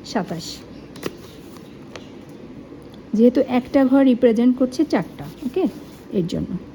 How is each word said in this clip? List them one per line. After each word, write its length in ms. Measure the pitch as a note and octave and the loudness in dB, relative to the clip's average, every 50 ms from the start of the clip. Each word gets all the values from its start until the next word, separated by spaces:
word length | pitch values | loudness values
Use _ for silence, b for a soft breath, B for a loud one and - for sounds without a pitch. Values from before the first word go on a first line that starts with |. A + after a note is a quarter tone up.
| - | -16
সাতাশ, 400 | - - A3+ F3 - F3 E3 - - - - - - - - - - - - - - - - - - - - - - - - - - - - - - - - - - - - - - - - - - - - - - - - - - - - - - - | -4 -4 -4 -4 -4 -8 -10 -10 -12 -14 -16 -16 -18 -18 -18 -18 -18 -16 -10 -10 -10 -10 -10 -20 -20 -18 -18 -18 -18 -18 -18 -18 -20 -20 -20 -20 -18 -18 -18 -18 -16 -18 -18 -18 -20 -20 -18 -18 -18 -18 -18 -18 -20 -20 -20 -20 -20 -20 -20 -10 -4 2
যেহেতু 260 | G#3 A3+ B3 B3+ C#4+ - - | 6 6 6 6 4 0 2
একটা 360 | B3+ B3 B3+ - - C#4 C4+ | 0 -2 -2 2 2 2 4
ঘর 200 | B3+ B3+ C#4 C4+ | 6 6 6 6
রিপ্রেজেন্ট 540 | C4 B3 A#3 C4+ A#3 A3 A#3 A#3+ B3+ B3 B3 | 6 6 6 6 4 6 6 4 4 4 2
করছে 260 | C4 B3 - - D#4 | 0 -2 0 -2 -2
চারটা, 400 | - D#4+ A3 E3+ - - - C#3+ D3+ - - - | 0 0 -2 -2 -4 -10 -16 -16 -16 -14 -10 -10
ওকে, 200 | B3 - F#4 F4+ G3+ - - - - - - - - | -6 -2 -2 -2 -2 -2 -6 -18 -18 -20 -20 -16 -4
এর 140 | - G3+ E3 | -4 -2 -2
জন্য। 320 | E3+ - D#3+ D3 - F#3+ E3+ - - - | -2 -4 -6 -6 -6 -6 -10 -10 -12 -18